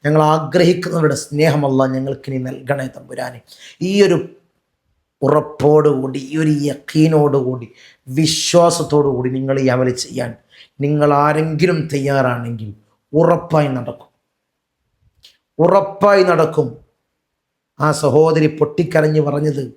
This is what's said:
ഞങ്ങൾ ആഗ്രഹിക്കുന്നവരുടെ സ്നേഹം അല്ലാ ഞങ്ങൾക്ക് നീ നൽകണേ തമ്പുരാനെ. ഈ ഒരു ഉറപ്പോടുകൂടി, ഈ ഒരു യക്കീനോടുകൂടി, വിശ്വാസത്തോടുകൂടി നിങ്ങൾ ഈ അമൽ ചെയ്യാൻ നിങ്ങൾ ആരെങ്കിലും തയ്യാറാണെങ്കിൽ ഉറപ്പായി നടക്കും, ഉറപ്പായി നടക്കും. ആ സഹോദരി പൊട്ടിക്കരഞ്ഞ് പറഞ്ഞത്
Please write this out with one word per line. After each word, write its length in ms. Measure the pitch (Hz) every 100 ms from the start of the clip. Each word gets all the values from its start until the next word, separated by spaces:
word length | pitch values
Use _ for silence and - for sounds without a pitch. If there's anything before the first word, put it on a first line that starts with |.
ഞങ്ങൾ 180 | 147 156 151
ആഗ്രഹിക്കുന്നവരുടെ 800 | 160 156 180 170 180 175 165 151 135
സ്നേഹം 380 | - 147 156 147 143
അല്ലാ 160 | 131 131
ഞങ്ങൾക്ക് 340 | 131 135 135 -
നീ 60 | 131 127
നൽകണേ 380 | 131 131 139 131 -
തമ്പുരാനെ. 440 | - 127 127 120 _ - - - 175
ഈ 20 | 202 196
ഒരു 100 | 170 - - _ _ _ _ _ _ _ _ 135
ഉറപ്പോടുകൂടി, 920 | 151 147 - 139 151 147 135 131 135 135
ഈ 20 | 151
ഒരു 100 | 156 147 143
യക്കീനോടുകൂടി, 1000 | 139 - 160 156 156 147 139 127 127 117 _ - _ - 131
വിശ്വാസത്തോടുകൂടി 1120 | 160 - - 175 170 165 156 147 143 127 127 131
നിങ്ങൾ 200 | 135 135
ഈ 20 | 131
അമൽ 140 | 123 131 123
ചെയ്യാൻ 300 | - 123 123 - _ _ - _
നിങ്ങൾ 240 | 139 147 147 143
ആരെങ്കിലും 540 | 147 151 160 151 175 165 -
തയ്യാറാണെങ്കിൽ 800 | 147 139 139 127 120 120 117 107 101 _ _ _ 147
ഉറപ്പായി 500 | 165 165 - 160 147 127
നടക്കും, 340 | 117 - - _ _ _ _ _ _ _ _ _ _ _ - _ _ -
ഉറപ്പായി 600 | 170 190 196 - 202 196 180
നടക്കും. 360 | 165 156 156 131 - _ _ _ _ _ _ _ _ _ _
ആ 20 | 151 147
സഹോദരി 460 | 151 131 160 156 151 156
പൊട്ടിക്കരഞ്ഞ് 640 | 147 - 170 160 151 156 147
പറഞ്ഞത് 360 | 143 151 139 123